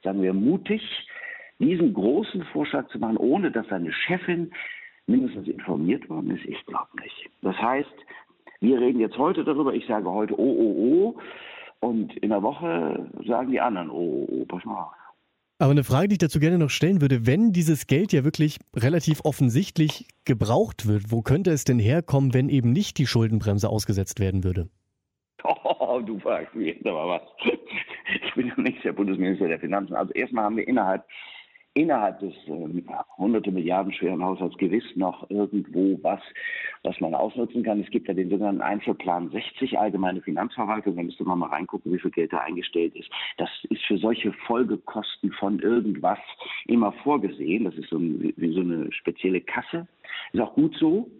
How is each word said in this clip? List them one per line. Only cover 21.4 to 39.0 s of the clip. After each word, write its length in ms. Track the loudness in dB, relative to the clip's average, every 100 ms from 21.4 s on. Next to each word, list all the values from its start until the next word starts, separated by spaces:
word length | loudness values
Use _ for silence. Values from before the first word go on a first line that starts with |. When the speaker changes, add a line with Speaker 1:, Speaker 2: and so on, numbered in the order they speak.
| 4
Speaker 2:
es 120 | 2
denn 160 | 4 4
herkommen, 540 | 4 2 2 2 4
wenn 160 | 4 4
eben 240 | 4 4
nicht 240 | 2 0 0
die 100 | 2
Schuldenbremse 640 | 4 4 2 2 2 2
ausgesetzt 500 | 0 0 0 0 0
werden 240 | 0 2
würde? 240 | 0 0 -4 _ _ _ _ _ _ _ -2
Speaker 1:
Oh, 560 | 0 0 0 0 0 -2
du 140 | -4
fragst 340 | -2 -2 -2 -4
mich 200 | -4 -4
jetzt 100 | -4
aber 220 | -2 -2
was. 140 | -2 -4 -4 -2 -2 -6 -10 -10 -12 -6 -4
Ich 120 | -4
bin 140 | -4 -4
ja 140 | -2
nicht 220 | -2 -2
der 80 | -6
Bundesminister 560 | -2 -2 0 0 0 0
der 120 | -2
Finanzen. 340 | -2 -4 -4 -4
Also 160 | -4
erstmal 320 | -4 -4 -2
haben 140 | -2 -2
wir 100 | 0
innerhalb, 380 | 0 2 0 -4 -20 -20 -20 -20 _ _
innerhalb 460 | 0 2 2 0 -2
des, 140 | -10 -10 -12
ähm, 380 | -8 -6 -6 -6 -10 -10 -2
hunderte 340 | 2 2 0
Milliarden 420 | -2 0 0 0
schweren 300 | -2 -2 -2
Haushalts 340 | -2 -2 -4 -2
gewiss 260 | 0 0 -4 -2
noch 340 | -2 -4 -6
irgendwo 720 | -2 0 -2 -2 2 2 2
was, 180 | 0 -4 -6 -10 -8 -6 -8 -8
was 140 | -8 -4
man 120 | -4
ausnutzen 500 | 0 -2 -2 -4 -2
kann. 180 | 0 0
Es 80 | 0
gibt 180 | -2 -2
ja 60 |
den 160 | -2 0
sogenannten 320 | 0 0 -2
Einzelplan 680 | -2 -2 -2 -4